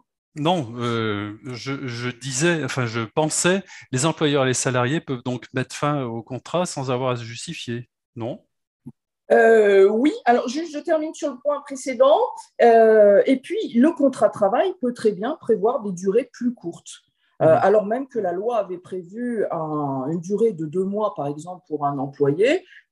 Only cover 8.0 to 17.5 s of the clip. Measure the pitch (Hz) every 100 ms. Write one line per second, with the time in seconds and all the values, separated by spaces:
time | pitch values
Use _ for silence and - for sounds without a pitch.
8 | _ - 113 160 _ _ _ _ 240 -
9 | _ _ - 233 226 226 208 196 196 220
10 | 285 466 - 240 254 262 330 294 294 320
11 | 311 - 311 254 285 285 277 269 285 233
12 | 269 339 494 - - - 240 226 220 220
13 | 208 196 - 262 - 381 349 233 285 330
14 | 277 262 208 - 214 240 370 370 247 247
15 | 226 180 220 320 - 220 208 269 208 175
16 | 190 202 262 - 240 247 - - - -
17 | _ _ _ - 156